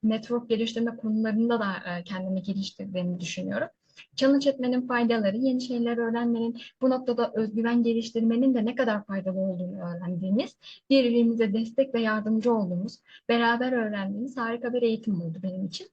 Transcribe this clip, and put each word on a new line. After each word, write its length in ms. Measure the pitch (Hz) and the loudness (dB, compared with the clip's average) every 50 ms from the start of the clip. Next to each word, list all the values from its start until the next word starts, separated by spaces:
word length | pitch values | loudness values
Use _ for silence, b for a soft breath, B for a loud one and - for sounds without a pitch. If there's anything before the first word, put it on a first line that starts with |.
| - | 2
network 460 | 220 220 220 220 - 240 240 233 - | 0 0 0 -2 -2 -4 -4 0 0
geliştirme 460 | 226 214 226 226 - 226 233 233 226 | 0 0 0 -2 -2 -2 -2 -2 -4
konularında 640 | - - 220 214 220 220 220 214 220 226 233 233 226 | -4 -4 -2 0 0 0 0 2 2 2 2 2 2
da, 120 | 214 202 185 - - 180 | 0 -2 -4 -4 -6 -6
e, 160 | 175 175 175 | -8 -8 -8
kendimi 380 | - 196 185 185 185 190 190 | -8 -8 -6 -4 -2 -4 -4
geliştirdiğimi 760 | 180 202 190 196 196 - - _ 190 202 180 180 180 180 180 175 | -2 -4 -4 -4 -4 -6 -8 _ -12 -6 -4 -4 -2 -2 -4 -4
düşünüyorum. 480 | 175 170 - - 185 190 196 220 302 339 _ _ B B B B B B _ | -6 -8 -8 -6 -6 -4 -4 -4 -4 -6 _ _ B B B B B B _
Challenge 340 | - 269 269 277 277 277 285 | 2 4 4 4 6 4 2
etmenin 380 | 269 269 254 247 247 254 247 - | 0 0 0 0 0 0 0 0
faydaları, 500 | 277 240 240 226 233 226 208 196 196 226 | 0 2 2 2 2 2 2 0 0 2
yeni 240 | 254 269 254 247 | 0 2 0 0
şeyler 360 | 247 - 254 240 233 233 233 233 | -2 -2 -2 0 0 0 0 0
öğrenmenin, 640 | 233 226 226 233 240 233 233 226 233 233 233 B B B B _ | 0 0 0 0 0 0 0 0 0 -2 -4 B B B B _
bu 80 | - 262 | 2 2
noktada 420 | 262 254 262 254 240 233 233 - - | 2 2 0 -2 0 0 0 0 0
özgüven 500 | 214 220 214 202 226 226 233 240 240 233 | -2 -2 0 0 0 0 2 2 4 4
geliştirmenin 720 | 233 226 226 226 - - 226 226 226 226 240 254 269 254 | 4 2 0 -2 -2 -2 2 2 4 4 4 4 4 4
de 100 | 240 208 | 4 2
ne 100 | 226 247 | 0 0
kadar 300 | - 262 233 214 202 202 | 0 0 0 0 -2 -2
faydalı 340 | _ 196 196 185 190 185 190 | _ -6 -4 -4 -4 -2 -2
olduğunu 420 | 190 190 185 175 180 180 190 196 | -2 -2 -2 -4 -4 -6 -6 -8
öğrendiğimiz, 760 | 180 175 170 170 180 175 180 175 190 190 196 220 320 - - B B B B B B _ | -8 -8 -8 -6 -6 -4 -4 -4 0 0 2 0 0 -2 -6 B B B B B B _
birbirimize 640 | 269 269 254 240 233 240 233 233 226 226 226 208 196 | 4 6 6 6 4 4 4 4 4 2 2 2 2
destek 420 | 220 226 226 - - 269 262 - | -2 -2 -2 0 0 0 2 2
ve 60 | 233 | 0
yardımcı 520 | 226 220 214 214 208 214 220 220 208 240 233 | 0 2 0 0 0 0 0 2 2 2 2
olduğumuz, 440 | 220 202 175 180 175 190 233 - - B B B B B _ | 2 2 0 -2 -2 -4 -6 -8 -12 B B B B B _
beraber 420 | 233 233 233 233 233 240 247 254 | 2 2 4 4 2 2 0 0
öğrendiğimiz 680 | 254 240 226 214 208 202 190 190 202 208 233 277 254 262 | 0 0 0 -2 -2 -4 -4 -4 -4 -6 -6 -8 -6 -4
harika 360 | 233 226 233 240 240 247 240 | -4 -4 -4 -4 -4 -2 -2
bir 80 | 247 | 2
eğitim 400 | 240 233 220 220 - 220 202 170 | 2 2 0 0 -2 -2 -2 -2
oldu 180 | 170 165 160 175 185 | -2 -4 -6 -6 -6
benim 220 | 190 185 185 196 | -6 -6 -4 -6
için. 220 | 190 - - 370 427 | -6 -6 -10 -14 -14